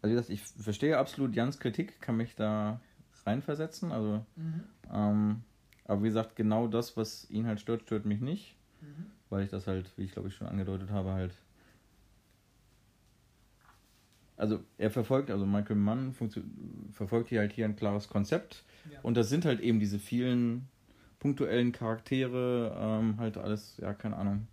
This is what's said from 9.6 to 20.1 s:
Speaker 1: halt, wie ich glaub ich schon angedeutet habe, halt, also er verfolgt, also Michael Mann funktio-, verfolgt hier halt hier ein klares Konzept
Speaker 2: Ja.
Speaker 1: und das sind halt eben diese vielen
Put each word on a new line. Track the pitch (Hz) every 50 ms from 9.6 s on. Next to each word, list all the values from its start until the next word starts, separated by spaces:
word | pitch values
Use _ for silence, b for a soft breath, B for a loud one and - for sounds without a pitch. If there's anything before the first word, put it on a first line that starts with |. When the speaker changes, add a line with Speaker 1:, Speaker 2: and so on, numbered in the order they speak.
| 95
Speaker 1:
halt, | - 95 95 92 95 -
wie | - 98
ich | 95
glaub | - - 95
ich | 98 101
schon | - -
angedeutet | - - 98 95 92 95 95 95 92
habe, | 104 101 95 95 95
halt, | 95 92 90 90 - _ _ b b b b b b b b _ _ _ _ _ _ _ _ _ _ _ _ _ _ _ _ _ _ _ _ _ _ _ _ _ _ _ _ _ _ _ _ _ _ _ - - - _ _ _ _ _ _ _ _ _ _ _
also | - 110 107 107 - - - _
er | - - 107
verfolgt, | 104 127 110 - 135 131 139 -
also | 95 101 98
Michael | 98 101 104 104 - 107
Mann | 104 101 104 113 123 131 131
funktio-, | 131 - 120 107 - - - - - - - - - - - 104
verfolgt | 104 - 104 98 117 117 117 -
hier | 120 110
halt | 104 104
hier | - - 113
ein | 107 104
klares | - 110 104 101 104 104 -
Konzept | - 104 101 - 156 170 - - - - B B B B B 156
Speaker 2:
Ja. | 143 B
Speaker 1:
und | - - 117
das | 120 113 104
sind | 131 165 170
halt | 156 123 104
eben | - 120 113 110
diese | 104 101 101 101
vielen | 101 -